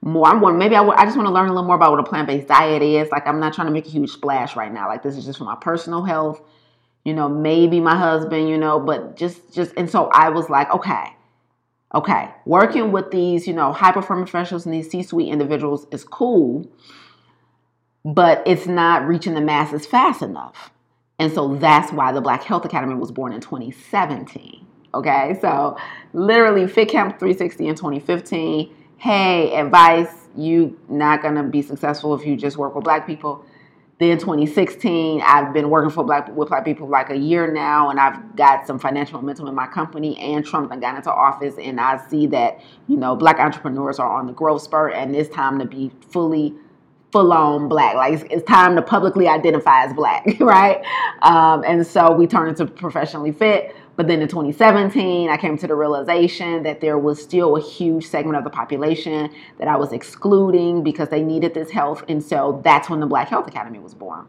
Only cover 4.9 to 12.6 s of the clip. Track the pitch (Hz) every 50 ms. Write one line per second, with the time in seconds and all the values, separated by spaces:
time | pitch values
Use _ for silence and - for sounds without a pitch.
4.9 | 110 123 - 143 139 139 113 123 139 - 139 104 107 - - 175 165 170 170 170
5.9 | 170 170 175 196 165 156 156 151 151 - - _ _ _ _ _ _ _ _ _
6.9 | _ _ _ 151 156 156 151 143 143 151 151 156 160 170 170 170 165 175 165 165
7.9 | 160 180 185 165 160 160 156 156 160 156 156 156 156 156 156 156 151 151 135 147
8.9 | 151 - - - - - 170 175 175 - _ _ _ 175 175 165 - - 180 170
9.9 | - 202 165 - - - 156 165 156 170 160 - 143 139 143 - - 185 - 190
10.9 | 156 104 73 55 - _ _ _ _ _ _ _ _ _ _ _ _ _ _ _
11.9 | - 156 151 - 175 101 - - - - _ - 156 175